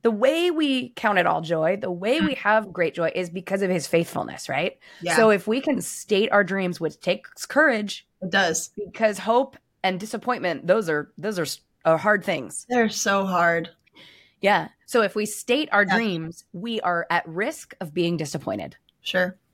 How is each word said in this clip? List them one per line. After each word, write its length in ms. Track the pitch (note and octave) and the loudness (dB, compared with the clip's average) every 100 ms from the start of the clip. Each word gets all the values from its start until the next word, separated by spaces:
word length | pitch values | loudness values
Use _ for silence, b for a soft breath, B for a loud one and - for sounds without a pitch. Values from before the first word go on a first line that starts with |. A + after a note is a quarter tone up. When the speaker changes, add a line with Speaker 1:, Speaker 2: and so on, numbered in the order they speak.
Speaker 1:
the 80 | A#3 | 0
way 400 | G#3+ B3+ D#4+ F4+ | 2 2 4 2
we 380 | D#4+ D4 C4 B3 | 2 0 0 -4
count 280 | - A3 G3 | -2 2 4
it 80 | E3+ | 2
all 160 | D#3+ | 0
joy, 360 | D#3+ D#3+ D#3+ G3 | 0 0 2 0
the 120 | G3 | -4
way 320 | F3 G3 D4+ | -4 0 2
we 140 | D4+ C4+ | 2 0
Speaker 2:
Mm. 20 | |
Speaker 1:
have 340 | G3+ A3 G3+ | 2 2 2
great 220 | F3+ E3 | -2 -2
joy 180 | - E3 - | 0 -2 -2
is 160 | F3+ | -6
because 320 | F3 F3 F#3+ | -8 -4 -2
of 80 | G3 | 0
his 160 | F3+ C#3 | 0 2
faithfulness, 600 | E3+ E3 - - - - | 0 2 -4 -6 -10 -6
right? 300 | C3+ E3+ - B B | -4 -4 -6 B B
Speaker 2:
Yeah. 140 | E3+ E3+ | 0 4
Speaker 1:
So 160 | A3 | 6
if 160 | G3+ G3 | 4 2
we 140 | A#3+ | -2
can 200 | C#4+ C4 | 0 -2
state 500 | F3+ - - G3 F#3 | -4 -12 0 2 4
our 120 | G3+ | 2
dreams, 360 | F#3+ G3 F3+ F3 | 2 0 -2 -2
which 200 | D#3+ - | -6 -4
takes 480 | - G3 - - - | -4 -4 -6 -18 -2
courage, 600 | C4+ D#4 A3+ G3+ - _ _ | 2 4 2 -4 -10 _ _
Speaker 2:
It 80 | F#3 | -2
does. 400 | G3 F3+ D#3+ - - | 0 2 0 -6 -10
Speaker 1:
because 400 | G3 - A3 G3 | -12 0 0 0
hope 400 | F#3+ A#3+ C4+ - _ _ | 2 2 2 -6 _ _
and 160 | F#3+ F#3 | -2 -2
disappointment, 680 | G#3+ A3+ A#3 B3 F3+ D3 E3 | -6 -8 -4 -2 -2 -4 2
those 220 | G#3 F3 | 2 2
are, 220 | D3+ D3 - | -2 -4 -8
those 220 | F#3 F#3+ | -6 -4
are 40 | |
s-, 180 | D3+ - _ _ - | -4 -6 _ _ 2
are 120 | D#3+ | 2
hard 260 | F#3+ G#3 | 4 0
things. 440 | - D#3+ A2+ - - | 0 -4 -6 -14 -2
Speaker 2:
They're 200 | B3 A3 | 0 0
so 360 | - G#3+ G3 F#3+ | 0 0 0 0
hard. 460 | F3+ E3+ E3+ E3 _ _ B B B B B | 2 2 2 -4 _ _ B B B B B
Speaker 1:
Yeah. 260 | F#3+ G3 D#3+ _ - | 2 2 0 _ -2
So 160 | A#3+ | 2
if 140 | G3+ G#3+ | 2 0
we 100 | G#3+ | -4
state 440 | - - B3+ D#4 | -6 -2 -2 2
our 120 | G3+ G3 | 2 2
Speaker 2:
Yeah. 80 | G3 | 2
Speaker 1:
dreams, 500 | A3+ E3+ D#3+ E3+ _ | 0 -4 -6 -12 _
we 260 | F3 A3+ A3+ | -12 -6 -4
are 260 | - E3+ E3+ | -2 -2 0
at 180 | E3+ - | -2 -2
risk 460 | E3 A#3 D#4+ - - | -4 -4 -6 -18 -14
of 140 | E3+ D3+ | -8 -2
being 200 | E3+ E3+ | 0 0
disappointed. 600 | D3+ D#3 - G2+ C#2+ - _ _ | -4 -6 -6 -8 -10 -16 _ _
Speaker 2:
Sure. 380 | - F#3 F3+ F#3 _ | -4 -2 -2 -4 _